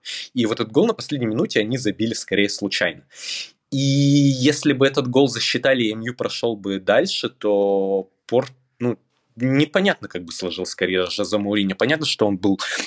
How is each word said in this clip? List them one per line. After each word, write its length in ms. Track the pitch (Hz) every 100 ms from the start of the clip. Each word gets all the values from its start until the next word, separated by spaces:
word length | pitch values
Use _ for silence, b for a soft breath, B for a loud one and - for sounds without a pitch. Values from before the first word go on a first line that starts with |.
| B B B
И 120 | 127 113
вот 120 | 113
этот 120 | 110
гол 140 | 127 226
на 60 | 220
последней 300 | - 143 113
минуте 340 | 110 202 117
они 160 | 107 127
забили 380 | 104 95 113
скорее 340 | 110 - 95 101
случайно. 540 | - 101 - 87 - _ B B B B _ _
И 60 | 135
если 960 | 139 139 143 143 139 131 131 147 151
бы 140 | 131 135
этот 220 | 143 127
гол 200 | 131 139
засчитали, 560 | 113 - 139 135 131
и 80 | 110
М 80 | 110
Ю 140 | 117
прошёл 420 | 123 107 - 120 107
бы 240 | 98 98
дальше, 480 | 92 110 190 - 120
то 800 | - 104 101 101 98 98 98 95 _ -
Порт-, 260 | 120 131 - _ -
ну, 180 | 123 110 _ _ _ -
непонятно, 720 | 127 135 147 196 196 - 101
как 160 | 90
бы 80 | 85
сложилась 420 | - 92 87 92
карьера 360 | - 92 92 90
Жозе 260 | - 92 101
Мауриньо. 400 | 101 104 98 95
Понятно, 300 | - 156 151
что 200 | - 107
он 120 | 95
был... 200 | 101 98 B B